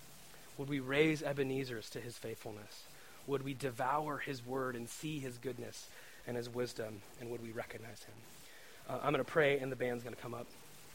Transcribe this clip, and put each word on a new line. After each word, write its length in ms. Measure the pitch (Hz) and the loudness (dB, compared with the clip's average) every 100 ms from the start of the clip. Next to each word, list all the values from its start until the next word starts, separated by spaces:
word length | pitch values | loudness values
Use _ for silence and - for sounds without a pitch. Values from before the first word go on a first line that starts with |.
| - - - - - - | -16 -16 -16 -16 -14 -6
Would 100 | 139 | 0
we 140 | 143 | 0
raise 420 | 127 139 160 151 | 4 8 8 8
Ebenezer's 680 | 147 139 135 135 131 117 - | 2 2 4 2 0 -4 -4
to 100 | 135 | -6
his 160 | 117 117 | -6 -6
faithfulness? 680 | 113 113 117 107 107 - - - - - - | -6 -6 -6 -8 -10 -12 -14 -14 -16 -12 0
Would 160 | 139 | 2
we 100 | 135 | 2
devour 640 | 135 139 120 127 147 151 139 | 0 -2 2 4 4 4 0
his 280 | - 135 120 | -2 -4 0
word 300 | 131 127 120 | 0 2 0
and 140 | 117 | -4
see 300 | - 156 156 | -4 -2 -2
his 180 | 131 120 | -2 -4
goodness 500 | 127 120 113 - - - - - - | -4 -4 -6 -8 -12 -14 -14 -12 -2
and 80 | 120 | -2
his 140 | 120 | 0
wisdom, 520 | 120 123 - 110 107 101 - | 0 0 0 -4 -4 -10 -10
and 100 | 120 | -6
would 100 | 120 | -4
we 100 | 117 | -4
recognize 520 | 113 113 113 113 107 | -4 -4 -6 -8 -10
him? 100 | - 110 113 - - - - - - | -12 -14 -14 -16 -14 -14 -16 -14 -4
Uh, 100 | 131 | 2
I'm 120 | 135 | 4
gonna 100 | 147 | 4
pray, 340 | 127 170 147 139 | 6 8 8 8
and 140 | 131 | 2
the 60 | 127 | 0
band's 260 | 123 120 | 2 2
gonna 140 | 120 110 | -2 -6
come 160 | 123 | -4
up 140 | 117 120 - - - - | -6 -6 -12 -14 -14 -14